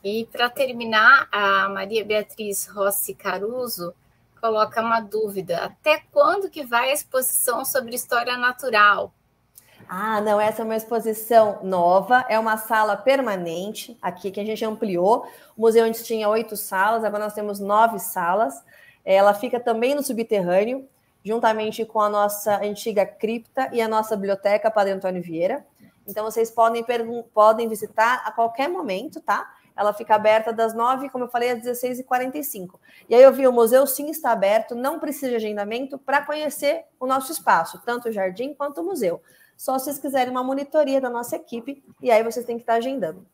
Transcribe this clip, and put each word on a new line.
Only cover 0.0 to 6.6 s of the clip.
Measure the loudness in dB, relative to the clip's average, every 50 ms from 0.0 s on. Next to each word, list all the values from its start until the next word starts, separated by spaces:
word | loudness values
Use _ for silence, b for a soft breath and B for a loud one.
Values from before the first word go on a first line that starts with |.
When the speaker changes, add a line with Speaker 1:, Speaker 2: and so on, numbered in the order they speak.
| -6
Speaker 1:
E, | -4 -6 -6 -6 -8
pra | -2 -2 -2
terminar, | -2 0 -2 -2 -2 -2 -6 -4 2 4 6 8 8 8 8 4 0
a | 0 2 4 4 4 4 2
Maria | 0 -2 -6 -6 -2 -2 -4 -2
Beatriz | 0 -2 -2 -2 _ -10 -10 -8 -6 -6 -6 -6
Rossi | -8 -4 -2 -2 0 0 -2 -6 -8 -10
Caruso | _ -6 -4 -4 -4 -4 -6 -4 -6 -6 -6 -6 -8 -10 -10 -12 _ _ _ _ _ _ _ _ _
coloca | -2 0 2 2 0 0 0 -4 -2
uma | 0 -2 -2
dúvida. | -2 -4 -6 -4 -4 -4 -6 -8 -6 -4 -4 -4 -4
Até | -8 -10 _ _ 0 0 0 -2 _
quando | _ 2 4 4 2 0 -2
que | -6 _ -10